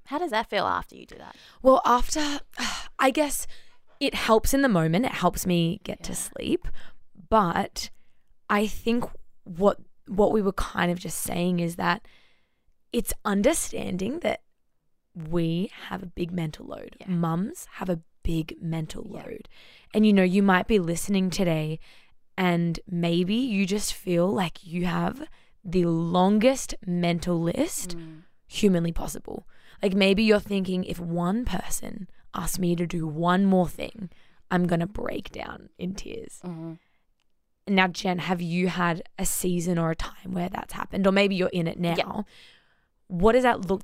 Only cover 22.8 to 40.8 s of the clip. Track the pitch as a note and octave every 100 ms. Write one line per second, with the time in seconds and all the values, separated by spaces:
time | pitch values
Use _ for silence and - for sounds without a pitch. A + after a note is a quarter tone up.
22.8 | - F3 E3+ E3+ F#3 A3+ C4 G3 F#3+ G#3
23.8 | - - F#3+ F3 F3+ A3+ E3+ - E3+ F3
24.8 | E3+ E3+ F3 C4+ D#4 - - _ F#3 F3+
25.8 | E3+ E3 E3+ F3+ F#3+ G#3+ B3 C4+ - -
26.8 | F#3 F3 F3 E3+ F3+ E3+ E3 - E4 -
27.8 | F#3 E3+ D#3+ D#3+ - _ - - G#3 F3
28.8 | E3+ E3 - - - - - - - -
29.8 | G3 F#3+ F#3+ G3 A3 G#3 G3 G3 F#3 F#3
30.8 | - E3+ E3+ E3+ F3 A3 B3+ - - -
31.8 | - - F3+ - - - E3+ - F3 E3+
32.8 | E3+ F3 D#3+ D3+ E3+ F#3 G3 F#3 F3 -
33.8 | - A3+ F#3 - - - - F3+ F3 E3+
34.8 | E3+ G#3+ - - - - - - - -
35.8 | F3+ G3 - - - - F3+ E3 E3 E3
36.8 | _ _ _ _ _ _ _ _ - F#3+
37.8 | F#3 E3 F#3+ F3+ D3+ F3+ E3+ F3 F#3 E3+
38.8 | F3 E3 - - G3 - F#3 F3 E3+ E3+
39.8 | E3 E3 - - F#3 F#3 F3+ - - -